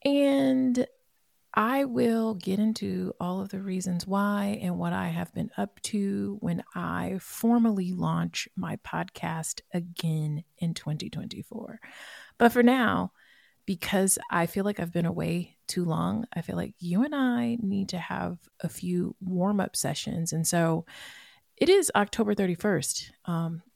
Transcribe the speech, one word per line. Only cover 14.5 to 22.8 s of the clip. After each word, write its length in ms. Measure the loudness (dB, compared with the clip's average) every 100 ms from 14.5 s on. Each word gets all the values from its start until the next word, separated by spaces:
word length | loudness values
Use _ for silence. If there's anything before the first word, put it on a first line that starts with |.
| 0
like 160 | -2 -2
I've 140 | -2
been 100 | 0
away 540 | 0 0 -2 -2 -4 _ -6
too 180 | -2
long, 400 | 0 0 0 -2 -4
I 80 | -6
feel 160 | -4 -4
like 160 | -6 -6
you 260 | -2 0
and 100 | 2
I 440 | 2 2 2 0 -2
need 300 | -2 -2 -2
to 80 | -4
have 400 | -6 -4 -4 -6 _ -8
a 80 | -6
few 440 | -4 -2 -2 -2 -4
warm-up 560 | -4 0 2 2 0 -2
sessions. 560 | -2 -4 -4 -4 -2
And 140 | 0 2
so 400 | 4 4 2 -4 -14 -18 -18 -20 -20 _
it 140 | 2 6
is 240 | 6 6
October 400 | 2 2 0 0
thirty-first. 760 | 2 2 2 2 2